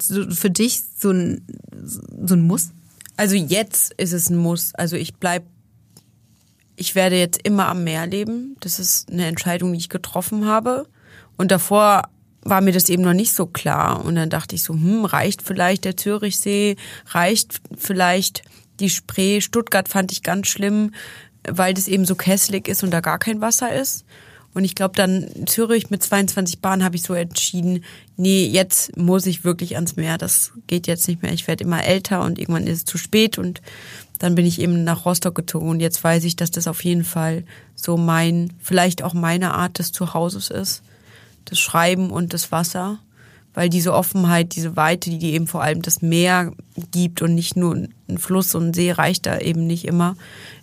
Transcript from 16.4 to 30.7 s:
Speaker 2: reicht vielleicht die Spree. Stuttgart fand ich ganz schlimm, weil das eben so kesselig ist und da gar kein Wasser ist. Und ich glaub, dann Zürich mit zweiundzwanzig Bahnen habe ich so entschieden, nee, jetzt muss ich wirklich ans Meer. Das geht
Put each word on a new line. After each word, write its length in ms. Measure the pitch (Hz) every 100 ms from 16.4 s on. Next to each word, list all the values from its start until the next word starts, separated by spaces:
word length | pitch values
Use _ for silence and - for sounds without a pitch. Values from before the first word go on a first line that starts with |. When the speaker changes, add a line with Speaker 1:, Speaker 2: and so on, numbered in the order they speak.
| 202 202 208 202 - - -
Speaker 2:
reicht 520 | 170 175 220 - - - -
vielleicht 640 | - 190 180 185 185 - - - _ -
die 100 | 196
Spree. 520 | - - - 190 208
Stuttgart 460 | - 233 233 196 185
fand 240 | 196 185
ich 120 | 185
ganz 240 | - 190 196
schlimm, 420 | - 202 214 214 - - - - _ -
weil 280 | 180 185 190
das 120 | 190
eben 160 | 190
so 120 | 180 180
kesselig 520 | 185 196 - 196 214
ist 160 | 196
und 60 | 190
da 100 | 170
gar 200 | 165 170
kein 220 | 226 214
Wasser 300 | 220 226 247
ist. 340 | - 269 - - - - - _ 190
Und 80 |
ich 100 | 190
glaub, 220 | - 190 185
dann 320 | 190 185 - - 175
Zürich 460 | - 226 226 -
mit 100 | 202
zweiundzwanzig 600 | - 202 190 202 180 -
Bahnen 220 | 190 190
habe 120 | 185 170
ich 80 |
so 100 | -
entschieden, 680 | 175 175 - - 180 175 180 - - - -
nee, 300 | 185 190 131
jetzt 500 | 185 185 - - -
muss 300 | 175 190 190
ich 160 | 165
wirklich 320 | 175 170 175 135
ans 200 | 165 -
Meer. 220 | 160 165
Das 340 | 165 - - -
geht 220 | -